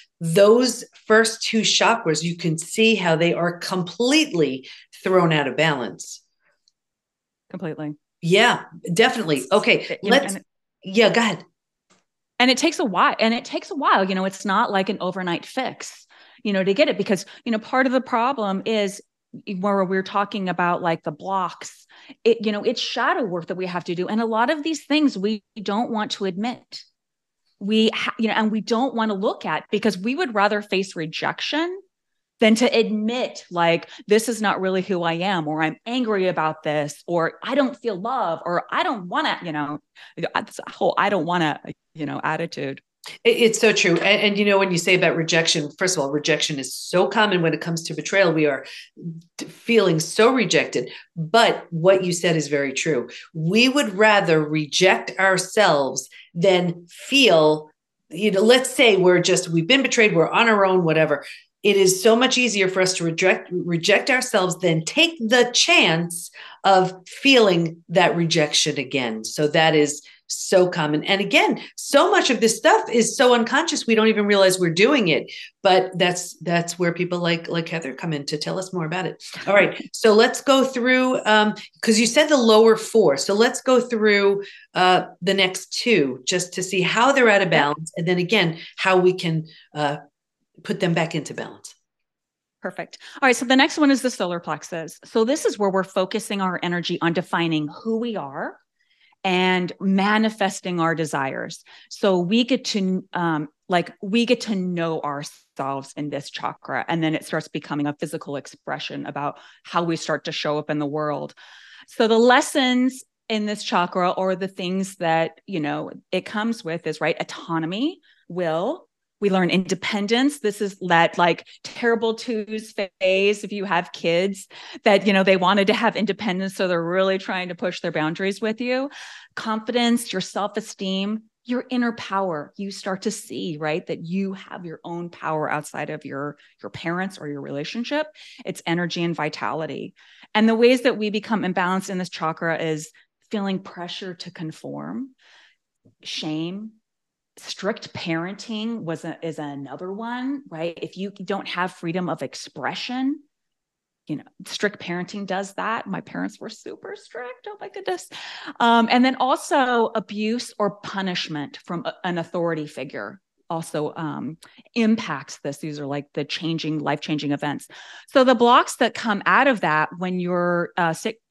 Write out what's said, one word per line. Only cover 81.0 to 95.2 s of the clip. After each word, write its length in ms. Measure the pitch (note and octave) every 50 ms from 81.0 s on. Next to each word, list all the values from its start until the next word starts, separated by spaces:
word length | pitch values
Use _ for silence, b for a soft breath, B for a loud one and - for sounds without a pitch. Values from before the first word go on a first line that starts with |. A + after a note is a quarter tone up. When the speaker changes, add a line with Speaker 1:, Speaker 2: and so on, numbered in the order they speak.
| B3+ B3+ B3+ - -
Speaker 1:
um, 280 | G#3 G#3+ G#3+ G#3+ G#3+ G#3 B B B _ _
'cause 180 | - A3+ A3 G#3+
you 80 | A#3+
said 200 | A3+ - - D#4
the 100 | D4+ D4+
lower 380 | C4 A#3 A3 G#3+ A3 A3+ A3+ A3
four. 420 | A3 - - - A3+ F#3+ D3+ C#3
So 180 | C#3 - - G3
let's 260 | G#3 A#3 B3+ B3 -
go 180 | - C4+ B3+ A#3+
through, 640 | A#3+ - A#3+ G#3+ G#3+ G#3+ G3+ G3+ G3+ G3+ G3+ G3+ B B B B B B -
uh, 300 | F3 F#3 F#3 F#3 F3 - - - _
the 140 | F3 G3 F#3+
next 380 | G3 F#3 F#3 F#3 - - - -
two 500 | - - A#3+ A3 E3+ C#3+ C3 B2 - -
just 280 | - F#3 F3 F3+ - -
to 100 | F#3+ F3+
see 180 | - G3+ F#3
how 300 | E3+ E3 E3+ A3 A#3+ C#4
they're 180 | C#4 C4+ A#3+ A3
out 120 | G3+ G3
of 100 | F#3+ E3+
Speaker 2:
Yep. 0 |
Speaker 1:
balance. 400 | E3 D3+ C#3+ C#3+ D3 D#3 D#3+ - -
And 100 | F3+ E3
then 100 | F3+ F3+
again, 400 | F3+ F3+ F3 A3 G#3 F3 E3 D#3+ B B B B
how 200 | - - F#3+ F#3+
we 160 | F#3 F3+ F#3 F3+
can, 320 | F3+ F3+ E3 D#3+ D#3+ D#3 B B B B B -
uh, 220 | D3+ D3 C#3 D3 D3 - _ _ _ _ _ _ _ _ _ _ - -
put 160 | - F#3+ -
them 140 | F#3 E3+ E3
back 220 | F3 D#3+ D#3+ -
into 180 | D#3 C#3 - -
balance. 400 | - A#2 - - - - - - _ _ _ _ _ _ _ _ _ _ _ _ _ _ _ _ _
Speaker 2:
Perfect. 380 | - F#3 - - - - - B B B B
All 120 | B C#4
right. 80 | B3+ A#3+
So 100 | - C4
the 100 | A#3 C4
next 240 | C4 C#4+ D#4 - E4
one 100 | D4+ C#4
is 140 | C#4 A3+ B3+
the 80 | B3+
solar 280 | - - G3 F3 F3 E3+
plexus. 600 | - E3+ D#3 D3+ - - F3+ E3 D#3 D3+ - - -
So 220 | - - A3+